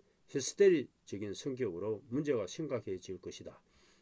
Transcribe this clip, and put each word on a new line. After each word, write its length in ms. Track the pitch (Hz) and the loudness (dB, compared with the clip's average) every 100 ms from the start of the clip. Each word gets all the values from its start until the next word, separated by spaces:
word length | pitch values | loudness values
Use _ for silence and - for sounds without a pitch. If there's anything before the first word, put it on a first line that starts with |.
| _ _ - | _ _ -4
히스테리적인 1040 | 147 123 - 196 160 117 _ - 104 104 | -2 0 6 8 6 2 _ -10 -6 -6
성격으로 680 | 92 147 127 117 85 104 104 98 | -4 -4 -2 -2 -2 -4 -4 -4
문제가 380 | 127 147 123 95 | -2 0 0 -2
심각해질 720 | - 151 123 104 92 - 90 | -4 -4 -4 -4 -6 -6 -10
것이다. 360 | 90 - - - _ - - - | -10 -12 -14 -20 _ -20 -20 -20